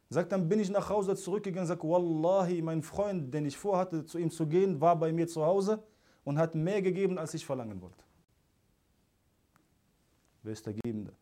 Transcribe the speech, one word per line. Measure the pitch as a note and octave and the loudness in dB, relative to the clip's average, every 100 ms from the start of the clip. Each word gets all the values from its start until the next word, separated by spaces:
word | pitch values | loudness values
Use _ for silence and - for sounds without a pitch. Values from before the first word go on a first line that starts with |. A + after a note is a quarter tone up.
| - | -6
Sagt, | D3+ F3 | -4 0
dann | G3 D#3+ | 0 2
bin | G#3+ | 2
ich | F#3+ | 2
nach | G3+ - | 0 0
Hause | G#3 F#3+ F#3+ | 0 0 -2
zurückgegangen, | - G#3 G3+ F3+ E3+ | -2 -4 -4 -4 -4
sagt, | F3 | -2
Wallahi, | D#3 F3+ F3 D#3 E3 G3 F3+ F3+ | 2 2 2 2 2 4 2 0
mein | D#3+ D#3+ | 0 -2
Freund, | D3+ - G3+ F#3+ C3 | -4 -4 -2 -2 -4
den | D3+ D3 | -4 -4
ich | - | -4
vorhatte, | G3+ F#3 F#3 D#3+ D3+ | 0 0 0 -4 -6
zu | E3+ | -4
ihm | E3 | -4
zu | - D#3 | -2 2
gehen, | F3 G3 D3+ | 4 4 4
war | E3 E3+ | 4 4
bei | D#3+ | 2
mir | E3 E3 | 0 0
zu | D#3+ | 2
Hause | D#3 G3 F#3+ G#3+ - _ _ _ | 2 2 2 -2 -4 _ _ _
und | C#3 D3 | -4 0
hat | E3 | 2
mehr | D#3+ E3 G#3 | 2 0 2
gegeben, | F#3 F3+ G3 F3+ | 0 2 0 0
als | D#3+ | -4
ich | D#3+ - | -8 -6
verlangen | C3 A2+ F#2+ | -6 -6 -10
wollte. | F2+ - - _ _ _ _ _ _ _ _ _ _ _ _ _ _ _ _ _ _ _ _ _ _ _ | -14 -20 -20 _ _ _ _ _ _ _ _ _ _ _ _ _ _ _ _ _ _ _ _ _ _ _
Wer | G#2+ | -10
ist | G#2+ A2 | -8 -8
der | |
Gebende? | G#2 A#2 G#2+ G2+ - | -6 -4 -6 -8 -14